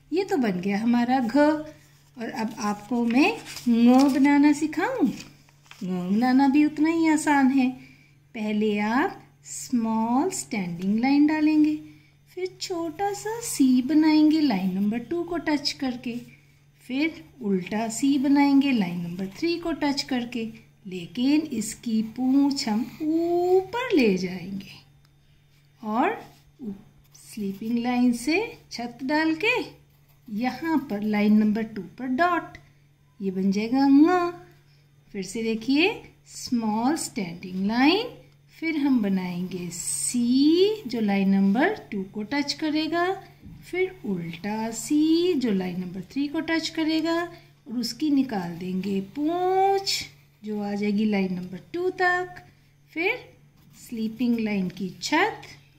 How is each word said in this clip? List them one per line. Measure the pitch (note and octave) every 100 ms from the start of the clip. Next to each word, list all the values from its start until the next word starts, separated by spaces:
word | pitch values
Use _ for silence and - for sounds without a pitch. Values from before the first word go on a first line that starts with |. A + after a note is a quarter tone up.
| _
ये | D#4+
तो | G4 F#4
बन | A3+ F3+
गया | F#3+ G3+
हमारा | A3+ A#3+ A#3+ C4
घ। | A3+ C#4+ D4 D4+ - - _ _ _ -
और | A#3
अब | - G#3+ -
आपको | G#3 G#3 - A#3+
मैं | A#3 A#3+ F#4 A4+ - - -
ङ | A3+ A#3 C4 C#4
बनाना | C4+ C#4+ C#4+ D4
सिखाऊं। | D4 D#4 D#4 G#4+ C5 C4
ङ | - - - _ _ _ - F#3 F#3 F3+
बनाना | G#3 B3+ C4 C#4
भी | C#4+
उतना | D4+ D4 D#4
ही | E4 D#4+
आसान | D4+ D4+ C#4+ C4
है। | C4+ B3+ B3+ - - _ _ _
पहले | A#3 G#3+ G#3+ G#3+ G#3
आप | G#3+ A#3+ F#4+ - - _
small | - - - A#3+ A3+ A3 A3+ B3 F#4
standing | - - G#3 F3 E3+ F#3+ A3
line | C4 C#4+ D4+
डालेंगे, | D#4 D4+ D#4 D4+ D4+ - - _ _ _
फिर | - F#4 -
छोटा | - F4 E4+ D4+ G4+
सा | G4 G#4 A4+
सी | A#4 - C4 B3+
बनाएंगे | B3+ D#4 D#4 D#4 D4+ D#4+
line | D4 F#3+ F#3+
number | F#3+ G#3 A#3
टू | A#3+ E4+
को | E4+ E4+
touch | D#4+ D4 -
करके, | - C4 A#3 B3 A#3+ - - _ _ _ _
फिर | - C4 D#4+ - - -
उल्टा | G#3+ F#3+ F3+ G#3+ A3+
सी | - C#4 C#4+
बनाएंगे | C#4+ C#4+ C#4+ C#4 C#4
line | B3 F3 F3
number | E3+ F3+ F#3+ -
three | E4+ E4+
को | E4+
touch | D4 D4 C#4
करके, | - B3+ A#3+ A#3 A3+ - - _ G3+
लेकिन | F3+ E3+ - B3+ D4+ -
इसकी | A3 G#3 - A#3+ A3 A3
पूंछ | - C4 C#4 C#4+ C#4 A3+
हम | G#3+ - -
ऊपर | D#4 E4 E4+ F4 F4+ F#4 F#4+ A#4 B4+ F#4
ले | A3+ F#3
जाएंगे | F3+ F3+ F3+ G3 - - - _ _ _ _ _ _ _ _ _
और | G#3+ A3 F4 A4+ - - _ _ A#3 G3 - _ _ -
sleeping | - - G3 G3 A3 A#3+
line | A#3+ B3 B3
से | A#3+ D4 E4+ A#4 - _
छत | - A#3+ -
डाल | C4 D4+ D#4+ D#4
के | A4 A#4+ - - _ _ _ _ -
यहाँ | G#3 B3+ B3 E4 D#4+ -
पर | G#3
लाइन | G#3+ G#3+ G#3 G#3+
नंबर | G#3+ G#3 A3
टू | G#3 E3+ -
पर | C4
डॉट, | B3+ F4 E4+ - - - _ _ _ _ _
ये | G3
बन | F#3+ F#3+
जाएगा | G3 A3+ C4 C#4
ङ। | C#4 D#4+ F4+ F4 - - _ _ _ _ _ _
फिर | G#3
से | F#3 A#3
देखिए, | A3+ A3 B3 C#4+ F#4 A#4 - _ _
स्मॉल | - - A#3+ A3 G#3+ A#3+ D#4+
स्टैंडिंग | - - F3+ F3 F#3 F#3 G3
लाइन, | A#3 C#4 F#4+ B4 - - _ _ -
फिर | D#4+ D#4
हम | C#4 B3+
बनाएंगे | G3+ F#3+ F3+ F3 F3+ F#3 F3
सी | - - - - A#3+ A#3+ C4 D4 E4+ G4+ G#4+ A#3
जो | A#3
लाइन | G#3 G3 G3
नंबर | G3 G3 G#3+ F4 A4 -
टू | G3+ F#3+
को | G#3
टच | G#3+ C#4+ C#4+
करेगा, | - D#4 D4+ D#4 E4+ F4+ F#4+ - - - - -
फिर | F4 F#4 - -
उल्टा | F3+ E3+ E3+ G#3 G#3+ A3+
सी | A3+ - D4+ D#4 E4 F4+
जो | D#4 A#3+
लाइन | G3 F3+ F3
नंबर | F3+ F#3 F3+
थ्री | C4+ C#4+
को | D#4+
टच | D#4 D#4+ D#4
करेगा | - D#4 D#4+ D#4+ E4
और | E4+ - - _ - A#3+
उसकी | A#3 - D#4
निकाल | C#4 C4 G#3 F3 E3
देंगे | F#3 F#3 G3 G3 G3 C#4+
पूंछ | D4+ F4 F#4 F#4+ G4 G4 G4 - - - _ _
जो | G#3 G#3
आ | G3+
जाएगी | G3+ G#3 G3+
लाइन | G#3+ G3+ F#3+
नंबर | F3+ F#3 F#3 -
टू | F4 F#4 F#4
तक, | F4+ F4+ F4+ - - _ _ _ _
फिर | D#4 F#4 B4 - - _ _ _ -
स्लीपिंग | - A3+ A3 A3 A#3+ A#3
लाइन | G#3+ G3+ F3+
की | - F#3+ -
छत | - D4+ G#4 G#4+ - - _